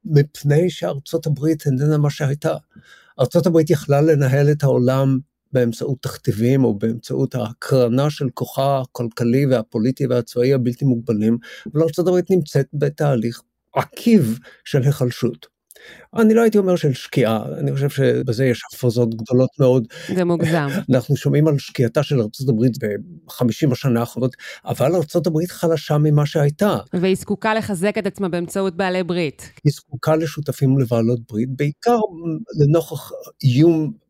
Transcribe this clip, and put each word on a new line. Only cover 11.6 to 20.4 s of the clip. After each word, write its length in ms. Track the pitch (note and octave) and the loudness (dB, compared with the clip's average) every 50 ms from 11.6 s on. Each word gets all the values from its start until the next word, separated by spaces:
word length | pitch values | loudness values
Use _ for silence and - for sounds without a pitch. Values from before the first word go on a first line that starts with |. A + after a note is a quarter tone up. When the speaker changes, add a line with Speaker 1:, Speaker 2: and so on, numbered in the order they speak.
| - - | -16 -6
Speaker 1:
אבל 100 | - D3 | -2 0
ארצות 260 | D#3+ E3 D3+ - E3+ F#3 | 0 0 0 0 0 2
הברית 220 | F3+ F3+ F3+ - | 2 0 2 2
נמצאת 360 | F#3+ F3+ D#3 - - C#3+ C#3 _ | 2 0 0 2 0 0 0 _
בתהליך 680 | - C#3+ D3 C#3 D3 - D#3 C#3+ C3+ A#2 G#2+ A#2 A#2 - _ _ _ _ _ _ - | -2 -4 -4 -4 -2 -2 0 0 0 0 -2 -4 -6 -10 _ _ _ _ _ _ -4
עקיב 640 | - - - - - - A#3+ A3+ G3+ C#3 A2 A2+ - - - - _ _ | -4 -4 -4 -10 -2 2 4 6 6 4 2 -2 -6 -10 -20 -20 _ _
של 180 | - - C#3 | -2 -2 0
היחלשות. 760 | A#2+ C#3+ C#3+ - C3 B2 - - - A2+ A#2 - - _ _ _ _ _ - - - - - - - _ - | 2 2 0 0 -2 -4 -2 -2 -4 -4 -4 -6 -20 _ _ _ _ _ -20 -20 -20 -20 -20 -20 -20 _ 0
אני 180 | A3+ A3+ A3 A3 | 2 4 6 6
לא 60 | A3+ | 6
הייתי 180 | A#3 A3+ A3 G#3 | 4 4 4 4
אומר 180 | F#3+ F#3 F3+ | 2 4 0
של 160 | E3 - D3 | 2 2 -2
שקיעה, 520 | B2+ - - - - C#3 A#2 G#2+ A2+ G#2+ A2 - - - | -2 -2 -8 -4 0 0 2 2 0 -2 -4 -6 -8 -4
אני 140 | C#3+ C#3 | -4 -4
חושב 160 | C#3 C3+ C#3 C#3+ | -2 -2 -2 -2
שבזה 560 | - C#3 C3+ B2 B2 B2+ B2+ C3 A2+ G#2+ C3+ | 0 0 0 0 0 0 -2 -4 -2 0 0
יש 180 | C3 A#2 A2+ - - | 0 0 -2 -6 -16
הפרזות 420 | - - - B2 A2 B2 B2 A2+ A2+ | -10 -2 -2 0 2 2 0 0 -2
גדולות 360 | G#2+ A2 - B2 B2+ C3 B2+ _ - | -8 -4 0 2 2 2 0 _ 2
מאוד. 280 | C#3 B2+ B2 B2 A2 - - D#3+ - - F#3+ | 4 4 4 2 0 -2 -12 -16 -8 -4 -2
Speaker 2:
זה 80 | F3+ F3+ | 0 0
מוגזם. 420 | F3 E3+ D#3+ | 0 0 0